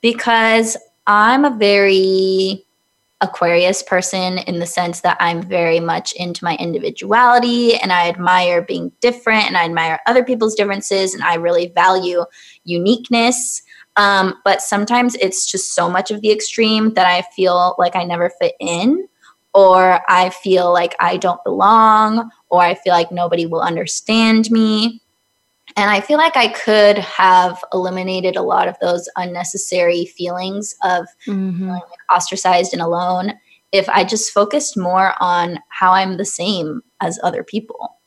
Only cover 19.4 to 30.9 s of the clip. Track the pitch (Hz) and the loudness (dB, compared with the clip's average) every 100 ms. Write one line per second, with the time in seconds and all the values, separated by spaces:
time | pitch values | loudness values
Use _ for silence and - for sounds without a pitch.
19.4 | _ 196 190 185 185 180 - 185 185 180 | _ 4 6 8 6 2 2 2 2 -2
20.4 | - 185 180 175 175 - 175 180 180 175 | 0 2 4 2 0 -2 -2 0 -2 -4
21.4 | - 190 190 220 220 214 214 220 226 _ | -4 2 4 6 6 6 4 0 -4 _
22.4 | _ 175 175 180 - 175 170 180 175 175 | _ 2 2 0 0 2 0 -2 -2 -2
23.4 | 165 165 165 165 - - - 220 226 220 | -2 -2 -2 -4 -6 -8 -2 0 2 2
24.4 | 220 226 220 214 226 226 _ _ _ _ | 2 0 0 0 -2 -6 _ _ _ _
25.4 | _ _ _ - 202 202 - 294 320 320 | _ _ _ -2 0 0 0 2 2 2
26.4 | 226 233 - 214 208 208 175 - 190 185 | 0 -2 0 4 6 4 -2 2 6 6
27.4 | 180 175 - 185 185 185 185 185 180 180 | 4 -2 -6 -4 -4 -6 -6 -2 -2 -2
28.4 | - - 175 180 180 175 170 - 180 175 | -2 0 0 -2 -2 -2 -4 -10 -8 -8
29.4 | 175 196 - 180 175 175 175 _ 175 180 | -8 -8 -6 0 0 0 -4 _ -8 -6
30.4 | 185 202 208 - 185 | -8 -8 -10 -6 -2